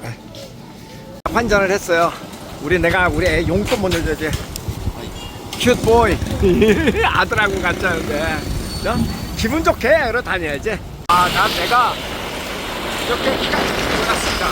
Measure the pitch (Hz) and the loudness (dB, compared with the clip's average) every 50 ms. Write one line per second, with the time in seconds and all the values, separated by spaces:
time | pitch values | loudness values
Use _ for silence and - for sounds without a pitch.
0 | - 117 117 - - - - - - - - - - - - - - - - - | -10 -12 -12 -12 -14 -16 -16 -14 -14 -14 -16 -16 -18 -18 -18 -18 -18 -16 -16 -16
1 | - - - - - - 160 214 233 226 208 202 196 185 190 202 - - 175 165 | -16 -16 -18 -10 -8 -2 -2 0 0 4 4 4 4 4 0 0 0 2 2 4
2 | 170 165 - - - - - - - - - - 131 147 175 180 165 170 175 190 | 4 2 0 -4 -12 -14 -14 -14 -14 -14 -12 -8 -2 0 0 2 4 2 4 4
3 | 180 175 147 151 175 180 156 160 175 151 165 190 208 - 254 226 202 185 175 165 | 2 2 2 2 2 2 2 2 2 2 2 0 2 0 0 0 0 0 0 0
4 | 156 160 156 147 156 156 135 - - - - - - - - - - - - - | 0 -2 -2 -2 -2 -4 -4 -4 -6 -6 -8 -8 -6 -6 -8 -4 -6 -6 -6 -6
5 | - - - - - - - - - - - - - 240 247 - - 220 226 233 | -10 -10 -10 -10 -12 -12 -12 -12 -12 -12 -8 0 2 2 2 4 4 4 6 6
6 | 233 214 165 - - - - - - 196 175 - - 220 202 - 330 269 180 403 | 6 6 4 0 0 -4 -2 2 4 4 6 6 6 6 6 4 4 2 2 2
7 | 453 - - - 185 180 233 214 214 202 190 190 185 180 170 - 196 185 175 165 | 2 2 2 2 2 2 2 0 2 2 0 0 0 0 -2 0 0 0 0 0
8 | 160 151 151 147 156 165 156 147 - - - - - - - - - 185 233 233 | -2 -2 -2 -2 -2 -2 -2 -4 -4 -4 -4 -4 -4 -6 -6 -4 -2 -2 0 0
9 | 226 - - - - - - - - 226 254 320 330 359 - - - 240 302 330 | 0 -2 -2 -6 -6 -8 -4 -2 -2 0 0 2 4 2 2 2 4 4 4 4
10 | 294 233 214 247 240 - 185 185 170 151 143 139 139 214 214 - - - - - | 4 2 0 -2 -2 -2 -4 -2 -2 -2 -4 -2 -2 -4 -4 -4 -6 -10 -12 -14
11 | - - 175 180 180 180 175 175 196 214 185 175 170 165 240 247 240 202 160 - | 0 2 4 4 4 4 4 2 2 2 2 -2 0 2 4 4 4 4 0 -2
12 | - - - - - - - - - - - - - - - - - - - - | -6 -8 -8 -8 -8 -8 -8 -8 -8 -8 -8 -8 -8 -8 -8 -6 -6 -6 -6 -4
13 | - - 240 247 - 262 262 - - - - - - - - - - - - 196 | -2 -2 -2 0 0 0 0 0 -2 -2 0 0 0 -2 -2 -2 -2 -2 -2 -2
14 | 220 - 226 - - - - - 185 165 | 0 0 0 0 0 -2 -2 0 -2 -2